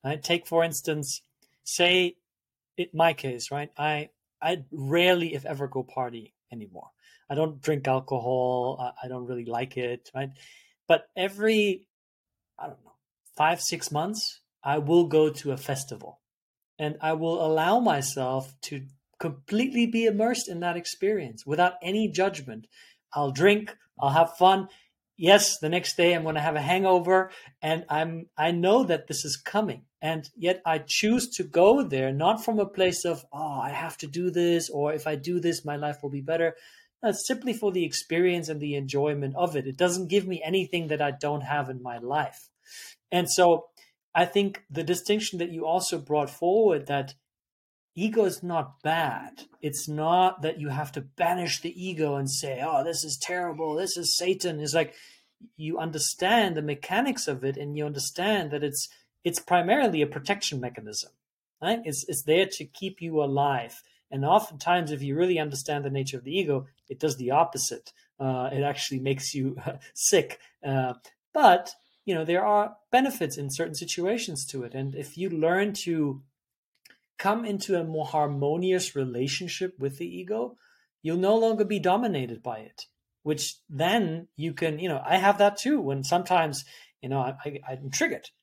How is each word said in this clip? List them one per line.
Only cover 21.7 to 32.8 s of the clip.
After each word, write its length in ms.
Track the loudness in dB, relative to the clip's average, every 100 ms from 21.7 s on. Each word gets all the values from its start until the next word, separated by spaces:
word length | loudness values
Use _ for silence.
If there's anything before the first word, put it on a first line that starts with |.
| 4
any 240 | -4 0 0
judgment. 580 | 2 0 0 -12 -14 -16 -20 -20 _ _
I'll 180 | -2 -2
drink, 440 | 4 6 6 0 -16 _ -2
I'll 120 | 2
have 260 | 6 4 8
fun. 320 | 6 6 0 -14 _ _ _ 0
Yes, 420 | 8 8 8 0
the 80 | 0
next 300 | 0 0 4
day 160 | 4
I'm 100 | 4
gonna 160 | 0 0
have 160 | 0 0
a 60 |
hangover, 680 | 2 4 6 4 6 4 4 -8 -20 _
and 220 | -2 -2 0
I'm, 400 | -2 0 -4 -10 -2
I 140 | 0
know 340 | 4 6 6 4
that 220 | 0 -2
this 180 | -8 -6
is 100 | -8
coming. 480 | -2 -2 -2 -6 _ _
And 280 | -4 -4 -8 -4
yet 240 | -2 0 0
I 120 | -2
choose 500 | -2 0 2 2 0 -6
to 80 |
go 400 | -2 6 8 6
there, 300 | 2 0 0
not 320 | 2 2 2 0
from 140 | 0
a 60 | -2
place 380 | 2